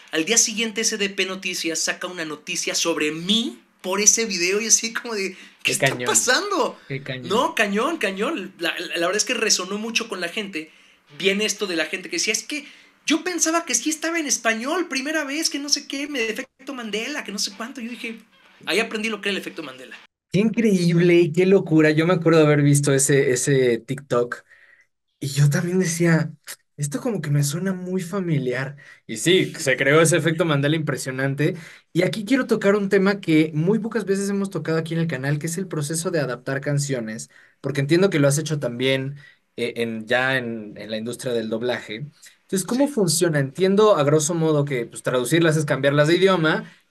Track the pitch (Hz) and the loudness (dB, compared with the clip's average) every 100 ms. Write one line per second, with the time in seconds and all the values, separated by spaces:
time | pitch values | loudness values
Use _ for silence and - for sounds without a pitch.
0 | - 156 160 226 - 208 226 214 220 214 | -6 -4 2 2 2 0 -4 -2 -4 -2
1 | 196 196 190 185 190 175 160 160 - 170 | -4 -2 -4 -4 -8 -6 -4 -4 -4 -4
2 | 180 180 156 147 - 170 - 175 170 156 | -8 -8 -8 -10 -8 -6 -4 -2 -2 0
3 | 151 156 175 220 262 - _ _ 185 196 | -2 -4 -2 0 -2 -8 _ _ -6 2
4 | 208 - 226 180 175 202 226 - 226 226 | 2 2 0 -2 0 0 0 0 0 -6
5 | 240 220 190 190 - _ - 131 139 127 | -8 -4 -6 -8 -20 _ -4 0 0 0
6 | 123 - - 262 403 381 220 - - 139 | 0 0 2 0 0 -2 -2 -4 -12 -12
7 | 143 127 127 208 302 208 208 202 262 339 | -10 -10 -2 0 0 0 0 0 -2 -2
8 | 202 190 233 330 190 - 165 - 170 156 | -4 -2 -4 -4 -10 -6 -6 -4 -6 -2
9 | 170 202 208 240 220 - 185 208 226 226 | -2 0 -2 -2 0 0 -2 -6 -4 -4
10 | 226 185 175 220 196 160 160 _ _ _ | -4 -6 -6 -6 -8 -10 -12 _ _ _
11 | _ 143 185 196 214 - 202 170 156 190 | _ -4 0 0 -2 -2 -4 -2 -4 -6
12 | 180 170 214 214 - 294 - - _ _ | -6 -4 -2 -4 -6 -10 -10 -20 _ _
13 | - 320 330 339 320 330 330 247 302 311 | -2 -2 -2 -2 0 0 0 -2 -2 -4
14 | 320 330 285 226 226 220 247 349 339 262 | -2 -2 -2 -2 0 -2 -2 -4 -2 -4
15 | 262 311 277 294 320 285 285 285 - 277 | -4 -4 -4 -4 -4 -4 -2 -4 -4 -8
16 | 285 285 226 220 254 _ 269 269 226 208 | -6 -4 -2 -4 -8 _ -14 -10 -6 -6
17 | 233 294 214 202 - 196 233 277 226 247 | -6 -8 -8 -6 -6 -6 -12 -10 -12 -10
18 | 233 226 _ _ _ _ - 175 226 220 | -12 -12 _ _ _ _ -4 -2 -2 -4
19 | 214 208 196 190 - - 151 127 127 - | -6 -4 -4 -4 -6 -12 -14 -14 -18 -20
20 | - _ _ 180 226 226 226 190 170 170 | -20 _ _ 0 2 2 2 4 4 4
21 | 175 170 170 170 185 190 185 160 156 156 | 6 6 4 4 4 4 4 4 6 4
22 | 165 185 165 160 151 147 143 143 143 135 | 2 2 4 6 6 6 6 4 4 2
23 | 131 139 123 123 - 135 127 113 - 135 | 4 4 4 2 2 4 4 2 -2 -10
24 | - 123 120 - _ - _ _ _ _ | -2 -2 0 -4 _ -20 _ _ _ _
25 | _ _ 139 - 143 180 175 185 170 - | _ _ -6 2 4 4 0 0 0 2
26 | 170 160 143 - - - _ - 147 254 | 4 4 2 -6 -18 -20 _ -8 -6 -4
27 | 254 202 143 147 143 170 190 185 180 185 | -4 -4 0 0 0 -2 -4 -4 -4 -4
28 | 175 208 175 147 127 123 139 - - - | -4 -4 -2 0 0 -2 -6 -10 -20 -20
29 | - 110 160 180 147 - - 127 135 151 | -12 -4 2 4 2 -2 0 2 4 6
30 | 160 170 147 165 170 143 143 160 160 135 | 6 4 0 0 2 2 2 0 -2 -4
31 | 139 131 139 135 151 185 - - _ 160 | -6 -4 -2 0 -2 -2 -12 -20 _ -2
32 | 180 190 196 262 240 226 202 208 196 196 | 0 -2 0 0 2 2 2 2 2 2
33 | 190 202 - 156 156 151 165 220 226 226 | 2 0 2 4 4 2 2 2 0 -4
34 | 190 196 196 196 196 170 156 160 165 165 | -2 -2 0 -2 -2 -4 -2 -2 -2 -2
35 | 165 131 135 147 165 170 185 165 143 160 | -2 -2 -2 -2 -2 -6 -6 -6 -4 -4
36 | 185 170 127 120 - 135 143 143 143 131 | -2 -2 -2 -4 -4 -4 -2 -2 -2 -4
37 | 110 113 - _ _ _ 139 139 143 170 | -6 -10 -14 _ _ _ -6 -2 2 4
38 | 196 165 139 147 156 151 127 120 131 135 | 4 4 4 2 -2 -4 -4 -2 0 0
39 | 135 143 - _ _ - 117 117 117 113 | -2 -8 -18 _ _ -6 -6 -4 -4 -4
40 | 107 123 131 131 120 113 104 101 107 110 | 0 0 2 0 -2 -8 -10 -14 -10 -8
41 | 113 120 131 117 110 110 123 113 - 107 | -6 -6 -4 -2 -2 -4 -2 -4 -6 -12
42 | 147 _ - _ _ 190 185 240 285 262 | -12 _ -20 _ _ -4 -2 0 0 2
43 | 180 147 175 151 131 - 190 196 214 175 | 0 2 2 2 -2 0 2 6 6 6
44 | 143 156 151 170 160 151 143 131 117 - | 4 4 2 0 2 2 0 -2 -6 -6
45 | - 127 120 160 165 156 143 135 135 143 | -2 0 2 4 4 2 0 2 2 4
46 | 147 170 190 180 156 190 - - _ | 4 6 4 4 2 0 -4 -18 _